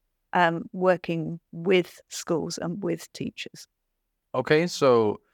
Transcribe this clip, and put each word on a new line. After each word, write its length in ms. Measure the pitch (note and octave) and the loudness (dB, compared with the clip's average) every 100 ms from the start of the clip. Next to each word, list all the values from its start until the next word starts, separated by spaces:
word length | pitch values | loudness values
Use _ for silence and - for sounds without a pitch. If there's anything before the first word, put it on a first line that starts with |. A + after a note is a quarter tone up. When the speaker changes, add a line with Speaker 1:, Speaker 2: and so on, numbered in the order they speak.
| _ _ - | _ _ -4
Speaker 1:
um, 360 | F3+ E3+ E3 - | 2 2 0 -8
working 680 | F#3 F#3 F3 - E3 D#3+ E3 _ | 0 2 2 0 -4 -4 -10 _
with 500 | E3+ E3+ F#3 F3 - - | -6 2 2 2 -8 -16
schools 480 | - - E3 E3+ - | -12 -4 -4 -4 -6
and 240 | E3+ G3+ | -8 -6
with 300 | F3 E3 - | -4 -6 -8
teachers. 540 | - - - - - - _ _ _ _ _ _ | -10 -10 -10 -16 -16 -20 _ _ _ _ _ _
Speaker 2:
Okay, 320 | B2 A#2+ D#3 F3 | -4 2 2 2
so 540 | - C#3 A#2+ G#2+ G2+ _ | 2 4 4 4 -2 _